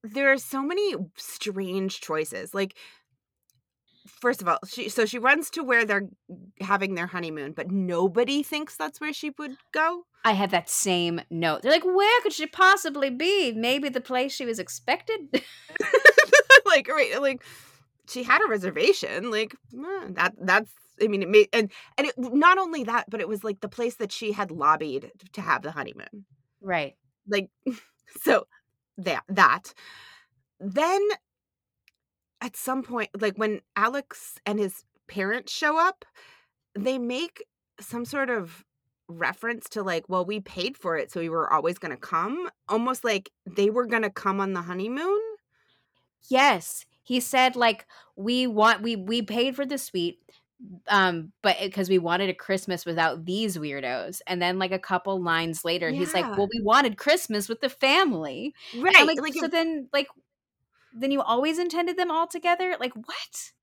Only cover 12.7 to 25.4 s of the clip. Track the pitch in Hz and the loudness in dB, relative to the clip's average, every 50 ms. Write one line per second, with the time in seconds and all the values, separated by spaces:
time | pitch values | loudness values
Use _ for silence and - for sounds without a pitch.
12.7 | 392 392 - 330 285 285 277 269 247 247 311 359 403 403 349 247 226 220 226 240 | 6 6 2 -4 -2 -2 -2 -2 -2 -2 0 2 2 2 2 0 0 -2 0 0
13.7 | 262 285 277 285 254 262 254 - 262 254 262 277 269 - 269 240 226 226 - - | 0 0 0 -2 -4 -4 -6 -2 -2 -2 -2 -2 -4 -6 -6 -6 -6 -6 -6 -10
14.7 | - - _ - 269 - - - 440 440 311 277 - - - - - - - - | -10 -10 _ -2 -2 -2 -2 -6 -6 -6 -6 -2 -2 -2 -2 -4 -20 -20 -20 -14
15.7 | - - - - - 523 - - - - 539 - - 554 - - 523 523 - 403 | -6 -6 -2 2 2 8 8 10 10 10 6 8 6 6 10 12 10 10 10 10
16.7 | 339 285 - - - 302 277 - - 240 277 277 262 254 - - - - - - | 8 8 6 6 2 2 2 2 2 0 0 0 -2 -2 -10 -20 -20 -20 -20 -20
17.7 | _ _ _ _ _ _ _ - - 254 247 233 254 320 440 349 226 208 185 190 | _ _ _ _ _ _ _ -12 -10 -10 0 2 4 4 4 2 0 -2 -2 -4
18.7 | 151 147 208 277 392 - - - - 165 196 247 220 214 220 - - _ _ _ | -2 2 4 4 4 2 0 -6 -6 -6 -6 -4 -2 -4 -4 -4 -8 _ _ _
19.7 | 254 240 285 349 392 392 247 - 185 170 170 185 - - - 190 185 208 214 - | -16 -14 -10 -8 -8 -8 -8 -10 -4 -2 -2 -2 -2 -4 0 2 2 2 2 0
20.7 | - _ _ _ _ _ - 220 208 196 196 170 202 214 208 - - 233 220 196 | -16 _ _ _ _ _ 0 0 2 -2 -2 6 8 8 8 8 4 0 0 0
21.7 | - - - - _ - 285 302 - - 247 254 226 285 311 349 370 381 381 339 | -4 -14 -20 -12 _ -4 -4 -2 -2 -6 -6 0 2 6 6 6 6 6 2 -2
22.7 | 330 302 247 214 233 240 - - 202 220 185 170 220 208 202 220 202 _ - 208 | -2 -6 -4 -2 -2 -2 -4 -4 -6 -6 -4 -4 -4 -6 -4 -6 -8 _ -8 -12
23.7 | - - 240 240 233 - 226 196 - - 226 214 208 208 202 180 160 165 139 147 | -6 -4 -4 -4 -4 -4 -8 -8 -6 -6 -4 -4 -4 -4 -4 -6 -4 0 4 4
24.7 | 156 156 156 151 127 139 151 - - _ - - _ - | 4 4 0 -4 -6 -6 -8 -10 -20 _ -20 -16 _ -10